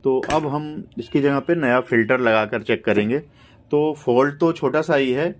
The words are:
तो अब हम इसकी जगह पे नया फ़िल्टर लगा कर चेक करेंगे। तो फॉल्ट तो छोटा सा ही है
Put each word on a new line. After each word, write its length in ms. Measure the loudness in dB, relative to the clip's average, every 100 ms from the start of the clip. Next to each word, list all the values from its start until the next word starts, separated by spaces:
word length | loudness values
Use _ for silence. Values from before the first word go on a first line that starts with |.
तो 140 | 0 -2 0
अब 160 | -2 -2
हम 420 | -6 -8 -12 -14 -14
इसकी 220 | -2 0
जगह 200 | 2 0
पे 140 | 0
नया 260 | 0 2 2
फ़िल्टर 400 | 2 0 2 2
लगा 240 | 4 2 0
कर 160 | -6
चेक 220 | -4 -2
करेंगे। 340 | 0 0 0 -4 -6 _ -20 -20 _
तो 240 | -2 0 -2
फॉल्ट 400 | 0 2 2 2
तो 120 | -2
छोटा 300 | 0 -2 -2
सा 120 | 0
ही 180 | 0 0
है 220 | -2 -4 -8